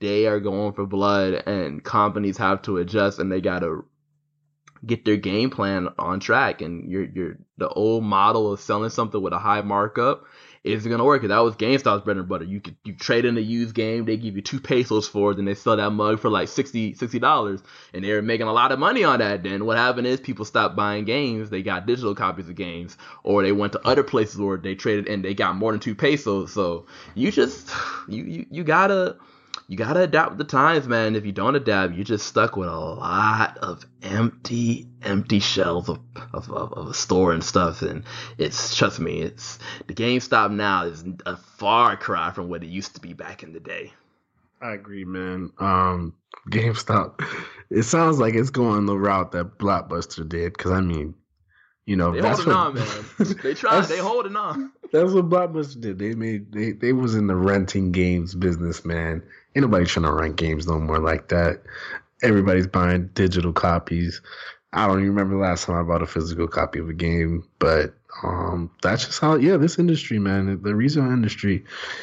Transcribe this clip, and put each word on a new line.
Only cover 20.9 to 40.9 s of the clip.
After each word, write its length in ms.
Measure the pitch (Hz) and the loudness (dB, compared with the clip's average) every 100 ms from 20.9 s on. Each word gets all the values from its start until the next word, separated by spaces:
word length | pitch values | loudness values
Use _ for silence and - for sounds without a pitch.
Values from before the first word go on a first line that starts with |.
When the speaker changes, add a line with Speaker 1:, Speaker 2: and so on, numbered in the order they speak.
| 104 | -2
Speaker 1:
games. 440 | 107 131 139 110 107 | -2 -2 -2 -4 -6
They 120 | 95 | -6
got 240 | 98 92 98 | -4 -4 -2
digital 280 | 123 113 | -2 -2
copies 340 | 101 95 90 85 | -2 -4 -4 -10
of 60 | 90 | -10
games, 400 | 90 85 87 - - - | -10 -10 -12 -16 -20 -8
or 200 | - 101 | 0 4
they 100 | 95 | 4
went 200 | 101 104 | 2 0
to 120 | 104 113 | 0 2
other 160 | 139 | 2
places 360 | - 123 107 - | 4 0 0 -2
where 200 | 101 90 | -4 -2
they 160 | 95 | -6
traded 340 | 95 120 104 101 | -4 0 0 -2
and 140 | 104 | -4
they 80 | 95 | -4
got 220 | 101 98 92 | 0 0 0
more 160 | 110 | 0
than 80 | 104 | -2
two 140 | 117 | -4
pesos. 580 | 104 143 147 113 98 90 | 0 2 2 0 -2 -2
So 340 | 107 90 85 - - - | -2 -2 -4 -10 -20 -14
you 160 | - 147 | -2 0
just, 400 | 143 123 - - - - | 2 2 0 -10 -8 -8
<sighs> 180 | - - | -8 -10
you, 160 | 107 | -10
you, 220 | - 165 - | -8 -10 -10
you 140 | 151 | -6
gotta, 520 | 156 165 196 190 180 - - _ _ - - | 0 2 4 2 0 -4 -14 _ _ -16 -10
you 100 | 95 | -6
gotta 240 | 110 170 | 0 2
adapt 280 | 180 156 165 | 4 4 2
with 80 | 107 | -2
the 60 | |
times, 440 | 139 135 147 165 123 | -2 2 4 4 2
man. 260 | 117 110 | 2 2
If 100 | 110 | 0
you 60 | 101 | -2
don't 220 | 98 107 | -2 0
adapt, 400 | 143 117 101 92 | 2 2 2 0
you're 100 | 87 | -2
just 220 | 107 107 - | -2 -2 0
stuck 300 | - 113 101 | 0 0 0
with 120 | 90 | -6
a 80 | 82 | -6
lot 800 | 85 - - 95 110 107 110 - | -8 -6 -4 2 4 4 0 -2
of 280 | - 85 - _ | -8 -8 -14 _
empty, 840 | 98 101 117 - - 120 117 120 - - | -4 0 0 0 -6 -2 0 -2 -6 -10
empty 360 | 101 98 107 107 | -2 -2 2 2
shells 500 | - 101 87 87 85 | 2 0 0 0 -4
of, 120 | 80 - - - | -8 -10 -20 -12
of, 180 | - - | -12 -10
of, 220 | - - | -8 -8
of 140 | - 82 | -10 -8
a 60 | |
store 380 | - - 92 90 | -6 0 2 4
and 100 | 82 | 2
stuff. 400 | - 95 85 85 | 0 2 2 0
And 200 | - - - - - - | -6 -6 -10 -14 -12 -4
it's, 380 | 147 - - | -4 -2 -4
trust 240 | - 113 - | 0 0 0
me, 220 | 82 82 | -6 -4
it's, 400 | 80 - - - - - - | -6 -10 -16 -14 -14 -14 -12
the 80 | |
GameStop 560 | 92 117 127 - 117 104 | -4 0 0 2 2 2
now 340 | 104 104 95 | 0 0 0
is 180 | 87 | -2